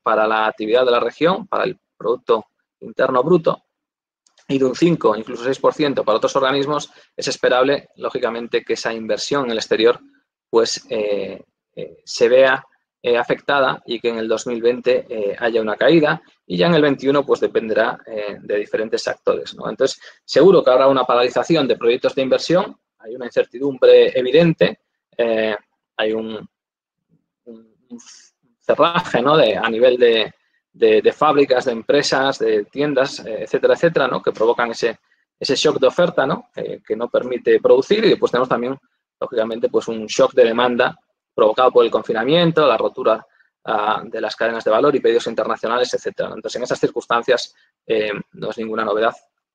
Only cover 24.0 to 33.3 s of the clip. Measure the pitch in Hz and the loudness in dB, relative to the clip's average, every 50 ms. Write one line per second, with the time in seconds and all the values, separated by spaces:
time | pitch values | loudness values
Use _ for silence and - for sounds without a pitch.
24 | 120 - - 131 123 127 131 160 175 165 156 - 90 92 - _ _ _ _ _ | 6 4 2 -2 -2 2 2 4 4 4 2 2 0 -2 -2 _ _ _ _ _
25 | _ _ _ - 117 117 113 113 110 107 104 104 _ _ _ _ _ _ _ - | _ _ _ -4 -2 0 0 0 -2 -2 -4 -6 _ _ _ _ _ _ _ -4
26 | 110 110 110 110 110 110 110 104 - - _ _ _ _ _ _ _ _ _ _ | -4 -4 -4 -4 -6 -8 -12 -14 -14 -18 _ _ _ _ _ _ _ _ _ _
27 | _ _ _ _ _ _ _ _ _ - - 113 113 110 110 _ 127 - - - | _ _ _ _ _ _ _ _ _ -20 -20 -20 _ _ _ _ _ -20 -20 -20
28 | - - - - _ _ _ _ _ _ _ _ _ - 120 - 151 170 170 165 | -20 -20 -20 -20 _ _ _ _ _ _ _ _ _ -2 0 2 0 0 0 -4
29 | - - - 120 123 143 156 160 131 110 98 90 110 117 113 113 123 131 123 123 | -4 -4 -2 -2 2 2 4 4 4 4 2 0 -2 -2 0 2 2 2 4 4
30 | 120 117 113 113 104 85 - _ _ _ _ _ _ _ _ - 117 110 110 107 | 4 4 4 2 0 -4 -8 _ _ _ _ _ _ _ _ 2 2 4 4 4
31 | - - - - 147 151 139 143 139 - 127 123 110 131 117 113 107 - 135 143 | 4 2 0 2 2 2 4 4 4 2 2 0 0 -2 -4 -4 -2 -2 0 0
32 | 139 - 151 135 135 135 131 - 117 113 107 104 101 - - 131 147 151 139 127 | 0 0 0 0 -2 -2 -2 -2 -2 0 0 0 -2 -4 -6 -4 -4 -2 0 0
33 | 135 135 - - 110 107 | -2 -2 -4 -12 -12 -10